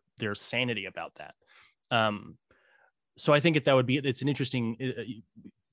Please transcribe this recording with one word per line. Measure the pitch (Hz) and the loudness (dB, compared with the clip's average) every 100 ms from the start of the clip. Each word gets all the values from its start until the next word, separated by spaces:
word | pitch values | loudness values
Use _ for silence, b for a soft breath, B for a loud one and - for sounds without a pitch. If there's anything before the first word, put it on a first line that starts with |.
| _ - | _ -8
their | 113 | -6
sanity | 101 - 120 123 110 95 | -6 -6 -4 -2 -4 -8
about | 87 82 - | -10 -14 -14
that. | 76 - _ b b b - | -18 -20 _ b b b -2
Um, | 123 110 104 - - _ b b b b _ _ - | 2 2 0 -8 -20 _ b b b b _ _ -6
so | - | 4
I | 147 | 6
think | 160 151 | 6 4
that, | 135 | 6
that | 135 | 4
would | 120 | 4
be, | 131 | 0
it's | 139 127 | 0 -2
an | 135 | -2
interesting, | 143 131 127 113 113 | -2 -2 -2 -4 -4
uh, | 131 120 | -6 -6
uh, | 110 110 - - - _ _ | -10 -12 -16 -20 -20 _ _